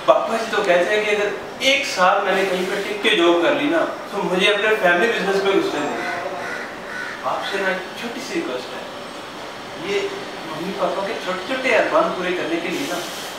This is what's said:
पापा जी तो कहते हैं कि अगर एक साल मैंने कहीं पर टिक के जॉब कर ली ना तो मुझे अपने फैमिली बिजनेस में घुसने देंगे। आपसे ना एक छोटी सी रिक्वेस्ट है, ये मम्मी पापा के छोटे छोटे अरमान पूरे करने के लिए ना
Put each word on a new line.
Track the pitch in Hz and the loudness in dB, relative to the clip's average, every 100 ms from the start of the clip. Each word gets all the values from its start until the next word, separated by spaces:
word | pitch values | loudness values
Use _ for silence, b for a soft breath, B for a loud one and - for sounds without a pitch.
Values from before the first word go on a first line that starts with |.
| 135 | 2
पापा | 123 220 226 | 4 2 -2
जी | 220 | 0
तो | 214 | 0
कहते | 175 175 185 208 | 4 4 4 2
हैं | 208 | 2
कि | 208 | 2
अगर | 202 - - - 262 | 0 -2 -8 -2 2
एक | 277 - | 2 0
साल | 190 277 202 196 | 4 4 4 2
मैंने | 190 190 | 2 2
कहीं | 180 190 | 0 0
पर | 208 | -2
टिक | 196 208 | -2 0
के | 226 175 | 2 4
जॉब | 170 170 | 6 6
कर | 170 139 | 4 2
ली | 147 | 2
ना | 165 - - - | 2 0 -4 -6
तो | 202 180 | -4 0
मुझे | 185 208 | 2 4
अपने | 202 214 214 | 4 2 4
फैमिली | 180 175 233 | 4 4 2
बिजनेस | 196 185 196 | 2 0 2
में | 196 | 4
घुसने | 185 - - | 2 2 0
देंगे। | - - 349 - - - - - - - - - - - - | -2 -4 -4 -4 -6 -6 -6 -8 -10 -12 -10 -8 -8 -6 -4
आपसे | - - 196 | -4 -2 -2
ना | 190 | 0
एक | 180 - - | -2 -4 -8
छोटी | 233 - | -8 -8
सी | - | -4
रिक्वेस्ट | 175 156 165 - | -4 -2 -4 -6
है, | - - - - - - - - - - - 349 | -10 -10 -10 -12 -12 -12 -12 -12 -12 -12 -8 -2
ये | 403 392 - - - - | -2 -2 -4 -8 -10 -10
मम्मी | 151 180 214 | -6 -6 -2
पापा | 180 185 196 | -2 0 -4
के | - | -4
छोटे | 175 185 - | -4 -4 -4
छोटे | 262 254 - | -2 2 4
अरमान | - 156 190 185 | 4 4 2 0
पूरे | 175 | -2
करने | 165 156 165 | -2 -2 -2
के | 185 | -2
लिए | 139 139 | -4 -2
ना | - - - - | -4 -6 -8 -10